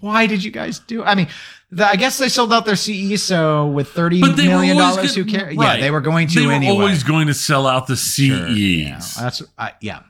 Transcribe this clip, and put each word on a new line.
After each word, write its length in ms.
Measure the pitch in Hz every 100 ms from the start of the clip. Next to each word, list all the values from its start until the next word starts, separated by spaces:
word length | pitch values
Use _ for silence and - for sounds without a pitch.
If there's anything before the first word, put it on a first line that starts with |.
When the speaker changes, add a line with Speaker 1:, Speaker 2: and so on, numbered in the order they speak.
Speaker 1:
why 260 | 202 220 226
did 180 | 208
you 60 | 214
guys 280 | - - -
do, 240 | - 226
I 120 | 202
mean, 140 | 202 160 - - - _
the, 160 | 180 202
I 100 | 196
guess 200 | 254 262
they 100 | 254
sold 200 | - 233
out 120 | 226 220
their 100 | 196
C 360 | - 202 196
E, 40 | 208
so 500 | - 180 156 151 147
with 260 | 143 139
Speaker 2:
But 0 |
they 60 | -
were 60 | 170
always 280 | 175 269 165
Speaker 1:
thirty 120 | 175
million 280 | 185 185 190
dollars, 400 | 180 190 185 202
Speaker 2:
gonna, 80 | 185
Speaker 1:
who 40 | 202
cares? 180 | 196 160
Speaker 2:
right. 180 | - 117
Speaker 1:
Yeah, 40 |
they 100 | 139
were 100 | 151
going 280 | 139 165 160
to 120 | 165
Speaker 2:
They 60 | 143
were 60 |
Speaker 1:
anyway. 200 | 143 139
Speaker 2:
always 300 | 202 202 175
going 240 | 123 156 151
to 60 |
sell 320 | 139 - 143 135
out 200 | 127 131
the 100 | 123
Speaker 1:
Sure, 520 | - - 139 131 -
Speaker 2:
C 360 | 107 98 85
Es. 320 | 73 71 90 -
Speaker 1:
yeah. 60 |
That's, 200 | 123 - - -
I, 140 | 110 -
yeah, 200 | 104 87